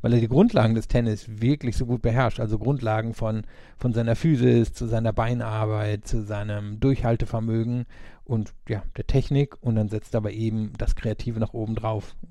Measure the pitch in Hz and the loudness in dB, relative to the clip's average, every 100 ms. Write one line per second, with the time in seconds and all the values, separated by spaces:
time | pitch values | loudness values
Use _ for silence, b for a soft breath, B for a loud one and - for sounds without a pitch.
0 | 117 120 113 131 240 170 110 113 - 127 | 2 4 4 6 6 6 4 2 2 2
1 | 117 107 - 107 117 147 123 110 120 120 | 2 -2 -6 -2 0 0 -2 -2 0 0
2 | 120 117 123 - 117 107 107 143 110 110 | 0 2 0 0 -2 0 0 0 0 0
3 | 113 110 110 110 107 B B B 127 113 | -2 -4 -4 -4 -6 B B B -2 0
4 | 117 117 160 135 123 120 113 - 117 113 | 0 2 4 4 6 6 4 0 -2 0
5 | 113 107 113 123 107 110 107 107 107 104 | 0 0 0 0 -2 -2 -2 0 -2 -4
6 | - 120 104 104 104 104 104 104 135 135 | -2 -2 -2 -6 -4 -6 -6 0 2 2
7 | 120 117 113 113 113 113 113 123 120 B | 2 0 0 -2 0 0 0 -2 -6 B
8 | B B - 117 104 - - 107 - - | B B -4 -4 -4 -8 -6 -6 -6 -6
9 | - 139 - 139 143 - 120 110 104 107 | 0 2 2 2 0 -2 0 0 0 -4
10 | - 113 104 104 113 110 107 - 107 - | -4 -4 -2 -2 -2 -2 -4 -4 0 0
11 | 117 107 - 113 107 117 110 110 110 110 | 0 -4 -4 -2 -4 -4 -4 -4 -2 -4
12 | - - - | -6 -12 -12